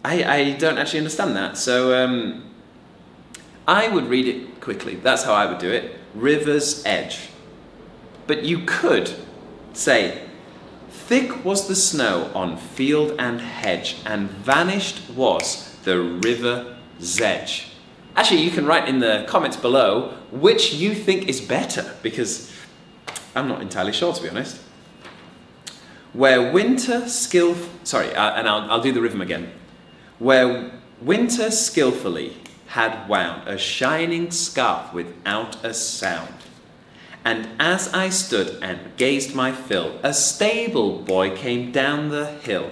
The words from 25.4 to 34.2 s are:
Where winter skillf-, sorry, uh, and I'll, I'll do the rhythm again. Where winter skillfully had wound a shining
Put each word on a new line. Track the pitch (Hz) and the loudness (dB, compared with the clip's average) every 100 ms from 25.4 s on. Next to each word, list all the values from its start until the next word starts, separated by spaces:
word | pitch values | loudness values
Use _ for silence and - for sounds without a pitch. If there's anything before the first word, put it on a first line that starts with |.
| - - - - - - - | -20 -20 -20 -20 -20 -20 -14
Where | 120 135 127 120 | 4 6 6 6
winter | 175 233 254 - 240 | 4 4 2 2 -2
skillf-, | - - - 180 170 175 - - | -2 -4 2 4 4 2 -8 -10
sorry, | - 123 - | -2 -2 0
uh, | - 107 | 0 0
and | - 113 | 2 0
I'll, | 107 104 | 0 0
I'll | 117 | 2
do | 131 | 2
the | 120 | 2
rhythm | 113 104 | 0 -2
again. | 92 82 87 - - - - - - - | -4 -4 -6 -14 -20 -20 -20 -20 -20 -2
Where | 120 131 127 120 - - - - | 6 8 6 2 -8 -14 -20 -8
winter | 123 214 240 240 220 | 0 2 2 2 0
skillfully | 214 - 165 131 - 95 80 62 - - - - | 0 0 4 2 2 -4 -4 -6 -12 -20 -20 -6
had | 120 113 - 98 | 0 0 -2 -2
wound | 101 85 82 - | 0 0 -4 -8
a | 95 | -6
shining | - - 131 156 170 170 | -4 0 0 2 0 -2